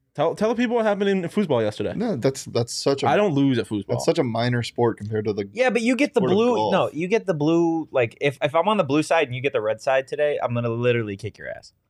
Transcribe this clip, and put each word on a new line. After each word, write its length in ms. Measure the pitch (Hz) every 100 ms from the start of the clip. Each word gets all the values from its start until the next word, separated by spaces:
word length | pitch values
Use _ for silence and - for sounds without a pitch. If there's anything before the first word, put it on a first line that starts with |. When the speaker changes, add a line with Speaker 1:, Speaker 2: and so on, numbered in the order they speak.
| _ -
Speaker 1:
Tell, 180 | 156
tell 160 | - 214
the 60 | 233
people 200 | 247 233
what 80 |
happened 280 | 220 202 202
in 180 | 190 170
football 320 | 202 185 123
yesterday. 320 | 107 - 98 92
Speaker 2:
No, 200 | 156 139
that's, 300 | 135 135 -
that's 280 | 120 120
such 300 | - 143 139
a 40 | 131
Speaker 1:
I 100 | 165
don't 180 | 208 139
lose 240 | 139 117
at 80 | 107
football. 300 | 104 - 120
Speaker 2:
That's 80 | 147
such 120 | 170
a 60 |
minor 400 | 131 113 120 123
sport 340 | 113 - 117 101
compared 280 | 104 110 107
to 80 |
the 140 | 101 101
Speaker 3:
Yeah, 160 | 214 254
but 140 | 226
you 120 | 226 247
get 200 | 285 226
the 60 |
Speaker 2:
sport 100 | -
of 40 | 196
Speaker 3:
blue. 200 | 240 214
Speaker 2:
golf. 160 | 214
Speaker 3:
No, 180 | 185 120
you 160 | 143 180
get 200 | 220 185
the 80 | 156
blue. 520 | 147 165 170 165 151
Like, 260 | 131 120 -
if, 200 | 143 -
if 140 | 147 160
I'm 120 | 185
on 100 | 208
the 60 |
blue 200 | 143 151
side 240 | 151 165 139
and 80 | 127
you 80 |
get 100 | 135
the 80 | 120
red 180 | 107 110
side 280 | - 135 135
today, 320 | 143 147 139
I'm 140 | 123 120
gonna 140 | 117
literally 480 | 113 123 117 107 101
kick 200 | 104 -
your 120 | 67
ass. 220 | - - _